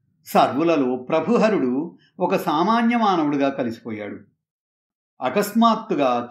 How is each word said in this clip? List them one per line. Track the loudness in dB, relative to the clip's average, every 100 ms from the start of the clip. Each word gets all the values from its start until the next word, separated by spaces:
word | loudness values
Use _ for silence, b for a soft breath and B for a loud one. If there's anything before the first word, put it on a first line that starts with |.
| _ _ 0
సర్వులలో | 2 2 2 0 2 0 -4
ప్రభుహరుడు | -2 -2 2 2 2 2 0 -2 -6 b b -6
ఒక | -2 -2
సామాన్య | 0 0 2 2 2 2
మానవుడిగా | 2 2 0 0 0
కలిసిపోయాడు. | -2 -6 -8 -10 -10 -10 -14 -18 _ _ _ _ _ _ _ _ -8
అకస్మాత్తుగా | -2 -2 0 2 2 2 -2 -2 0 0 -4